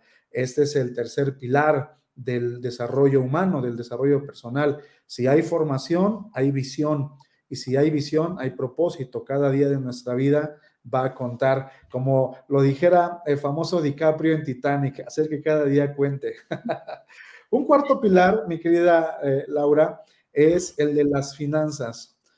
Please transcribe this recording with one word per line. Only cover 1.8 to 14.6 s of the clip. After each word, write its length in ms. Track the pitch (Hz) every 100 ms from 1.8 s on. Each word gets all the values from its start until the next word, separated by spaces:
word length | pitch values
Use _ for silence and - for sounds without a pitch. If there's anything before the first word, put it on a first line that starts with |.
| - _ _ -
del 400 | 123 120 120 123
desarrollo 600 | 123 120 120 127 139 135
humano, 400 | 127 156 190 151
del 160 | 123 117
desarrollo 480 | 117 120 139 143 143
personal. 540 | - 117 139 147 143 - _ _
Si 200 | - 127
hay 140 | 156
formación, 880 | 165 170 156 131 - 170 202 220 -
hay 180 | 131 139
visión. 600 | 135 127 - 151 147 139 - _ _ _
Y 80 | 139
si 200 | 131 135
hay 140 | 156
visión, 460 | 147 139 151 170 180
hay 120 | 131
propósito. 720 | 127 135 - 175 135 127 113
Cada 260 | 117 139 143
día 200 | 139 139
de 100 | 139
nuestra 340 | 127 120 123
vida 440 | 123 139 147 151 - _ _ 117
va 120 | 131 131
a 100 | -
contar. 560 | 123 120 131 135 139 - _
Como 480 | 127 135 131 127 - -
lo 140 | 139
dijera 600 | 139 139 175 175 175 175 147
el 120 | 143
famoso 440 | 143 151 156 175
DiCaprio 540 | 147 139 160 156 160 156
en 80 |
Titanic, 560 | 156 123